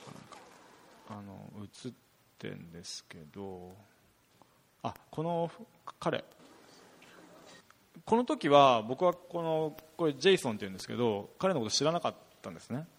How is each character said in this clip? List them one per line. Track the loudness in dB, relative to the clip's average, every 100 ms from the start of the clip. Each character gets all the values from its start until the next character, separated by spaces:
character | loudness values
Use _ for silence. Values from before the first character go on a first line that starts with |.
| -18
な |
い | -20 -20
か。 | -20 -20 -20 -20 -20 -20 -20 -16
あ | -14
の、 | -14 -16 -16 -16 -16 -14
映 | -14
っ | -14 _ _ _ -14
て | -12
ん | -12 -14
で | -16
す | -14 -14 -16
け | -20 -16
ど、 | -12 -12 -12 -14 -20 -20 _ _ _ _ _ -20 _ _ _
あ、 | -8 -8 -12
こ | -6
の | -2 -2 -2 -6 -20 _ -18 -6
彼。 | -2 -2 -4 -20 -20 -20 -20 -20 -20 -20 -20 -20 -20 -20 -20 -20 -20 -20 _ -10
こ | 2 2
の |
時 | 2 0 8
は | 10 10 6
僕 | 2 2
は | 2
こ | 2 -4 -4
の、 | 0 0 -2 -6 -12 0
こ | 0
れ |
ジ | 4 6
ェ |
イ | 6
ソ | 2
ン |
っ | -4
て |
い | -6
う |
ん |
で | -8
す | -6
け |
ど、 | 0 2 0 -4 -2
彼 | 0
の | 0
こ | 0
と |
知 | 0
ら | 0
な | 0
か | -2
っ | -6 -16 -16
た | -14
ん |
で | -14
す | -10
ね。 | -10 -10